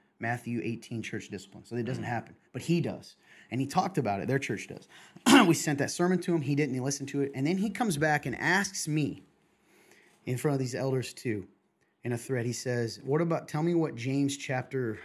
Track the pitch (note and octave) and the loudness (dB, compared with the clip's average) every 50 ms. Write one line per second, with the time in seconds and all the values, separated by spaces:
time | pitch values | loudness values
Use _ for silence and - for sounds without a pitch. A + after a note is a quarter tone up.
0 | _ _ _ - A#2 A#2 B2 A#2 - A#2+ A#2+ A#2 - A#2 A#2 A#2 - - A#2 A2+ | _ _ _ -6 -4 -4 -4 -4 -4 -4 -4 -2 -2 -4 -4 -6 -8 -8 -8 -8
1 | A2 - - G#2+ - - G#2 F#2+ - - - F#2 - - A#2 A#2+ A#2 A#2+ B2+ A#2 | -6 -6 -8 -8 -8 -8 -12 -12 -12 -14 -18 -20 -14 -8 -6 -4 -4 -4 -4 -6
2 | A2 A2 A#2+ A2+ - - - - _ _ - C3 - - E3+ E3+ - A#2 F#2+ - | -4 -4 -4 -6 -6 -8 -14 -20 _ _ -12 -4 0 2 2 2 2 0 -4 -8
3 | - - - _ _ - - - - - A2 B2+ C#3 C#3 - F3+ F#3+ - - - | -10 -16 -20 _ _ -20 -20 -20 -12 -6 -4 -2 -2 0 2 2 2 2 0 0
4 | A#2+ G#2 G2 G2 D2+ - C3 C#3 C#3 - A2+ F#2 - - G2 F#2+ - - - - | 0 0 0 0 0 0 0 0 0 -2 -4 -6 -6 -10 -14 -16 -18 -20 -20 -20
5 | - - - - - A#3+ B3+ C4+ A3 E3+ D#3+ - - D3+ D3 C#3 C3+ - - - | -20 -20 -14 0 6 8 10 10 10 8 6 4 2 0 0 2 0 0 0 2
6 | F3 F3+ F#3 F3 - - E3+ E3 C3 C#3 C#3+ C#3 D3+ C3 B2+ B2+ B2 C#3 C3+ - | 2 2 2 2 2 0 0 0 0 0 2 2 0 0 0 -2 -2 -2 -4 -4
7 | C3+ C3 - C#3+ C#3 C#3 - C3+ C3+ D#3 F#3 F#3+ G3+ A#3 - - B3 G#3+ D#3+ C#3 | -4 -4 -2 -2 -2 -2 -2 0 0 0 2 0 0 -2 -2 0 0 0 2 2
8 | D#3 D#3 D3+ D3 - C#3 A#2+ - - D#3 F3+ G3 G3+ G3 - - - D#3 D3+ D#3 | 2 2 2 2 0 -2 -4 0 2 2 4 2 2 0 -4 -6 -4 0 0 2
9 | D3+ - - - - - _ _ _ _ _ _ _ _ _ _ _ - - - | 0 0 -2 -6 -12 -20 _ _ _ _ _ _ _ _ _ _ _ -20 -20 -20
10 | - _ _ _ - - B2+ A#2+ - D3+ C#3+ C3+ C3 B2 B2+ G2+ C3 C3+ C3 C3 | -20 _ _ _ -6 -4 -2 0 0 2 2 2 0 -2 -2 -2 -2 0 0 0
11 | A2+ - - - - B2+ G#2+ G2+ F2+ - _ _ _ _ _ _ _ _ _ _ | -2 -4 -8 -6 -4 -4 -4 -4 -6 -10 _ _ _ _ _ _ _ _ _ _
12 | - B2 A#2+ A#2 - - C3+ B2 A#2 B2 A#2 - - B2+ B2 A#2+ A#2 A2+ G#2 - | -6 -4 -4 -4 -4 -2 -2 -2 -2 -2 -4 -4 -4 -2 -2 0 -2 -2 -4 -6
13 | - B2+ C#3+ D#3 E3+ E3+ E3 - - - - D3+ D#3+ F3 F3 E3 D#3+ D3+ - A#2+ | -2 0 0 2 2 2 0 -2 -2 -4 -2 0 0 2 2 2 2 0 -2 -4
14 | A#2 C3+ C3+ C#3 C#3+ C3 C#3 - - - C3 B2+ B2+ - - C3 B2+ A2+ G#2 G2+ | -4 -2 0 2 2 2 0 -2 -4 -4 -2 -2 -4 -4 -4 -4 -2 -2 -4 -6